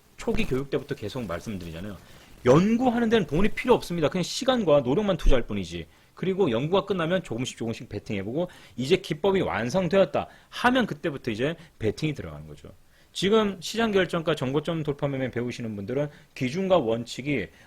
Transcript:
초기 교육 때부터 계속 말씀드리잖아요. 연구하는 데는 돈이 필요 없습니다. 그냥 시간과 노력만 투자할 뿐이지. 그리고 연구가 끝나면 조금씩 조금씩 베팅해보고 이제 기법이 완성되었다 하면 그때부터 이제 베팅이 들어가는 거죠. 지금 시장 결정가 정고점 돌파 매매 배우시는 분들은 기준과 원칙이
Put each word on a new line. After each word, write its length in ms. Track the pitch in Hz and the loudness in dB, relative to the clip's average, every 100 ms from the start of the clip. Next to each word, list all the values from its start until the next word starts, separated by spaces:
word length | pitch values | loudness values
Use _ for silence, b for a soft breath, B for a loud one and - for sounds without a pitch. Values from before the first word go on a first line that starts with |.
| _ - | _ -10
초기 280 | - 226 - | -2 0 0
교육 240 | 131 139 | 0 -2
때부터 240 | 143 - 135 | -4 -4 -8
계속 320 | 104 135 107 | -8 -8 -8
말씀드리잖아요. 720 | 87 101 98 85 80 104 90 B B B B 120 | -8 -8 -10 -10 -10 -12 -14 B B B B 6
연구하는 640 | 143 202 233 254 233 233 | 6 6 4 2 2 2
데는 180 | 226 170 | 2 2
돈이 220 | 147 202 | 2 2
필요 240 | - 247 220 | 2 2 2
없습니다. 340 | - 170 147 | 2 0 0
그냥 140 | 185 | 0
시간과 580 | 170 - 254 254 175 147 | -4 -4 0 0 4 4
노력만 360 | 123 165 208 165 | 4 0 0 2
투자할 260 | - 120 | 6 6
뿐이지. 440 | - 104 85 85 80 b b - | 6 -4 -6 -8 -12 b b -8
그리고 360 | 175 185 180 | -4 0 2
연구가 340 | 113 147 190 185 | 2 2 0 0
끝나면 380 | 190 160 185 | -2 0 -2
조금씩 340 | - 117 127 - | -2 -6 -6 -6
조금씩 320 | 117 110 120 | -6 -6 -8
베팅해보고 600 | 104 - 104 95 135 175 B B B | -12 -6 -6 -4 -4 -6 B B B
이제 200 | 131 190 | 0 0
기법이 440 | - - 202 190 | 0 -2 0 2
완성되었다 840 | 98 90 120 180 175 196 180 117 85 B B | 0 -2 -2 -2 2 2 2 2 -4 B B
하면 360 | - 240 254 208 | -2 2 2 0
그때부터 440 | 147 175 135 - | -4 -6 -6 -6
이제 260 | 107 139 170 B - | -2 -2 -4 B -4
베팅이 360 | 107 - 156 143 | -4 -2 -4 -4
들어가는 320 | 87 76 78 | -8 -12 -14
거죠. 240 | 76 - - - b b | -16 -20 -20 -20 b b
지금 460 | - 185 220 208 185 | -4 2 4 4 -2
시장 320 | - 214 226 | -6 -2 2
결정가 420 | 196 175 175 160 151 | 2 2 0 0 0
정고점 480 | 127 143 151 160 | 0 -2 -2 -2
돌파 260 | 147 139 143 | -2 -2 -2
매매 220 | 135 131 | -2 -4
배우시는 460 | 117 123 117 117 104 | -2 -4 -6 -8 -8
분들은 320 | 98 127 147 B B - | -4 -2 -4 B B -6
기준과 440 | 127 165 190 180 | -4 -2 2 2
원칙이 680 | 110 117 117 - 139 135 85 b | 4 0 -2 -8 -4 -2 -4 b